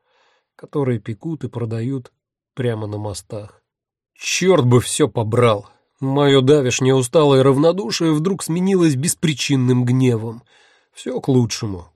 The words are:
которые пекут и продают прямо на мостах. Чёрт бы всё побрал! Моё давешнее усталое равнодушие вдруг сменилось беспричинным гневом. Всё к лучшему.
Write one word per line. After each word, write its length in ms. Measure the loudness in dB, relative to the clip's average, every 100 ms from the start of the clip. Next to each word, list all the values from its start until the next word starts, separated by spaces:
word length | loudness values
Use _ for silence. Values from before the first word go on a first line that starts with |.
| _ _ _ _ _ _
которые 440 | -10 -4 -2 -4
пекут 420 | -6 -10 -10 -10
и 40 | -10
продают 640 | -8 -6 -6 -6 -8 -10 _ _ _ _
прямо 320 | -6 -4 -4 -8
на 120 | -8
мостах. 600 | -8 -10 -14 -16 -16 _ _ _ _ _ _ _
Чёрт 440 | -8 0 2 4 4
бы 140 | 4
всё 280 | 2 -2 -2
побрал! 600 | -2 -2 2 2 0 -6 _ _ _
Моё 440 | -4 2 4 4
давешнее 520 | 4 4 2 0 2
усталое 480 | 2 2 2 4 4
равнодушие 680 | 4 4 2 0 -4 -2 0
вдруг 300 | 0 -2 -4
сменилось 520 | -4 -2 0 2 2
беспричинным 920 | 2 -2 -2 -2 -2 -2 0 2 0 0
гневом. 560 | 2 2 0 -6 -14 _ _ _ _ _
Всё 300 | -14 -10 -6
к 60 | 0
лучшему. 580 | 0 0 -4 -10 -12 -16